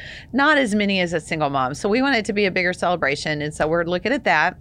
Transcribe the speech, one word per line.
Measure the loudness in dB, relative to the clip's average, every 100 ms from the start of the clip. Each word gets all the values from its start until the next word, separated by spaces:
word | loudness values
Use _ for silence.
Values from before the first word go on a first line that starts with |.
| -18 -18 -6
not | 0 4 4
as | 2
many | 0 0 0
as | 0
a | -2
single | -4 -2 0
mom. | 0 -2
So | -2 0
we | 0
want | 2 0
it | 0
to |
be | 0 0
a |
bigger | 2 -2
celebration. | 0 0 0 0 -2 -2 -4
And | -4
so | -2 0
we're | 0
looking | 0 -2 0
at | -2
that. | 2 4 2 0